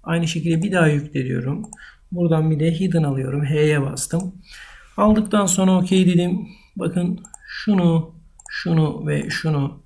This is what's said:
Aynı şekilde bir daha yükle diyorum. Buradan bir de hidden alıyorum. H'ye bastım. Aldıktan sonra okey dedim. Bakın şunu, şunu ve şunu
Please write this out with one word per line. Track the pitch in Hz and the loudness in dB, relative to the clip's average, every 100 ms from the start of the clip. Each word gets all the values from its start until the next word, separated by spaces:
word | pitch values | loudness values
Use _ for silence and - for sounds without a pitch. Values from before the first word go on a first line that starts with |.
Aynı | - 165 160 | -2 -2 -2
şekilde | 165 165 160 | -2 -2 0
bir | 202 | 0
daha | 185 160 | 2 2
yükle | 147 147 139 | 2 -2 -6
diyorum. | 127 - 127 143 214 - - - _ | -4 -4 -4 -6 -8 -16 -20 -20 _
Buradan | 175 170 160 156 | -2 0 2 2
bir | 151 | 2
de | 160 | 0
hidden | 160 190 160 | 0 0 2
alıyorum. | 147 135 131 143 | 0 -2 -4 -4
H'ye | 143 151 151 151 | -2 2 2 2
bastım. | 135 - - 165 185 - - - - - - - | -2 -6 -4 -4 -4 -12 -20 -20 -20 -20 -14 0
Aldıktan | 208 214 214 208 196 | 2 4 2 0 2
sonra | - 190 185 | 2 4 4
okey | 180 190 180 | 2 4 4
dedim. | 170 175 185 - - _ - | 4 2 -2 -6 -16 _ -6
Bakın | 170 180 180 180 - - - | -4 -2 -2 -4 -10 -20 -16
şunu, | - - 196 175 165 160 - - _ - | -10 0 2 4 2 -2 -12 -20 _ -14
şunu | - 175 165 151 - 151 | -8 0 2 2 -2 -4
ve | 147 - | -4 -4
şunu | - 160 147 139 - | -6 -2 -2 -4 -8